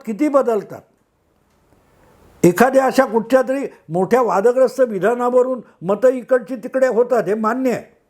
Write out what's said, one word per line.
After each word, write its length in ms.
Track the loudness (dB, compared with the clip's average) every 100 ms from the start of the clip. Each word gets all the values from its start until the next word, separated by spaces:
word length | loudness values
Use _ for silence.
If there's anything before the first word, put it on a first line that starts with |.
| -6
किती 220 | -4 0
बदलतात. 540 | 0 0 -2 -6 -14 -20 _ _ _ _ _ _ _ _ _ _ _ _ _ _ _
एखाद्या 420 | 0 4 4 4 2
अशा 200 | 2 2
कुठच्या 360 | 0 2 2
तरी 260 | 2 -4 -6 -12 -8
मोठ्या 320 | -4 0 2
वादग्रस्त 580 | 2 2 2 2 0 2
विधानावरून 840 | -2 0 -2 0 0 0 0 -4 -12 _
मतं 260 | -6 0 2
इकडची 480 | 0 -2 -2 -2 -10
तिकडे 320 | -6 -2 0
होतात, 360 | 0 0 0
हे 100 | -2
मान्य 380 | -2 -2 -2 -2
आहे. 260 | -4 -8 _ _